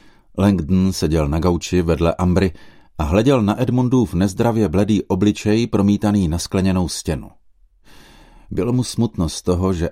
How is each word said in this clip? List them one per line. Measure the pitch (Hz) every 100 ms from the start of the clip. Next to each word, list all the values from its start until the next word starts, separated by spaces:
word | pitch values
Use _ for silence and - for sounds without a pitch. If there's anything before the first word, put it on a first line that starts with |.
| - - _ -
Langdon | 98 95 73 92 95
seděl | 92 82 80 73
na | 78
gauči | 87 87 - 90
vedle | 82 80 82
Ambry | - 90 90 95 - - - - -
a |
hleděl | 76 90 117 135
na | 101 104
Edmundův | 123 123 127 127 107
nezdravě | 87 98 98 117 113 101
bledý | 82 104 104
obličej | - 95 104 104 107 107 117
promítaný | - 101 101 107 104 90
na | 85
skleněnou | - 98 95 92 87
stěnu. | - - 73 - - _ _ _ _ - - - - - - -
Bylo | 98 101
mu | 123
smutno | 120 - 113 - 80
z | -
toho, | - 87 92
že | 90 85